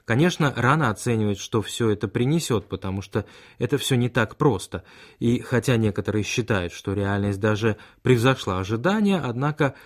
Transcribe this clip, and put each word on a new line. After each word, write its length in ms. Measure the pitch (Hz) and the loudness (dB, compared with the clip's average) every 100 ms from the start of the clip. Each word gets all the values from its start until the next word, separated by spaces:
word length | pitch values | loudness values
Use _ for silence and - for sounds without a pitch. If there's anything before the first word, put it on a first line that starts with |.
Конечно, 480 | - 117 175 - 147 120 | -2 2 2 2 0 2
рано 340 | 120 151 127 | 2 2 2
оценивать, 480 | 104 123 113 104 98 | -2 -2 0 0 -2
что 220 | - 113 | -2 -2
всё 300 | 98 - 117 | -2 -2 0
это 160 | 101 104 | 0 -2
принесёт, 600 | 117 123 165 - 110 - | -2 0 0 0 -2 -2
потому 340 | 95 95 98 | -8 -6 -6
что 220 | - 113 - - - - | -4 -6 -6 -12 -20 -6
это 200 | 123 135 | -2 -2
всё 180 | - 127 | 0 0
не 120 | 120 | 2
так 280 | 127 113 - | 0 -2 2
просто. 480 | 147 98 - - - - - - | 2 2 -4 -12 -12 -20 -20 -4
И 220 | 120 120 | 0 0
хотя 360 | - 120 110 117 | 0 -2 2 2
некоторые 460 | 110 98 95 104 | 2 0 -2 -2
считают, 500 | 95 - 110 104 87 | -2 -4 -2 -2 -2
что 220 | - - | -6 -6
реальность 460 | 98 98 101 101 98 | -2 -2 0 -2 0
даже 360 | 107 107 113 101 - _ | 0 0 0 -2 -8 _
превзошла 580 | 120 123 127 127 - 92 | 2 4 4 2 -2 -4
ожидания, 600 | 95 113 160 214 202 190 | -2 -2 0 2 2 0
однако 500 | 135 117 143 147 139 - | -2 -2 -4 0 -2 -2